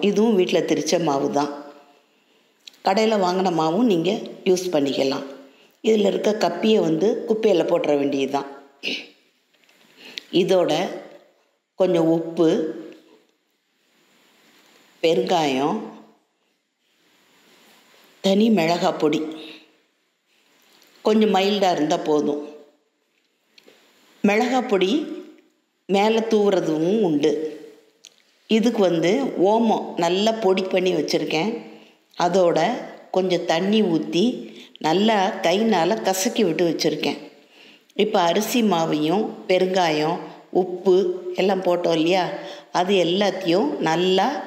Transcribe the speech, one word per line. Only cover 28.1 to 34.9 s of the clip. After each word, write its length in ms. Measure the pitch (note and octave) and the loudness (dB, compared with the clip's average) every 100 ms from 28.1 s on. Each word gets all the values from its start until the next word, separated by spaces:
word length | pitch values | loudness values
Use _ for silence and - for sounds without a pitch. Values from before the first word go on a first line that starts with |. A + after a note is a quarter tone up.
| _ _ _ - | _ _ _ -2
இதுக்கு 300 | A3 A3+ A3+ | 0 0 2
வந்து 300 | F#3 E3+ E3 A#3+ C4 - F#3 | 2 2 0 0 -2 0 2
ஓமம் 360 | A3+ A3+ F3+ - - | 2 2 0 -4 -4
நல்லா 360 | E3+ F#3 G#3+ | -2 0 0
பொடி 280 | A3 F#3 F#3+ | 0 0 0
பண்ணி 260 | F#3+ F#3+ F#3 | 0 -2 0
வச்சிருக்கேன். 560 | E3+ - F3 - D#3+ G3+ A#3 - - - _ _ - | 0 0 -2 -2 -2 -2 -6 -10 -20 -20 _ _ -4
அதோட 420 | F3 F#3 E3+ D#3 F3 B3+ - - - | 0 2 2 2 0 -2 -10 -16 -8
கொஞ்சம் 360 | F#3 F#3 F3 E3+ | -2 0 -2 0
தண்ணி 340 | E3 F#3+ A3 | -2 2 2
ஊத்தி 400 | F#3+ D#3+ - E3 A3+ - - - - - | 2 0 -2 0 0 -2 -8 -18 -20 -6
நல்லா 360 | D#3 | 0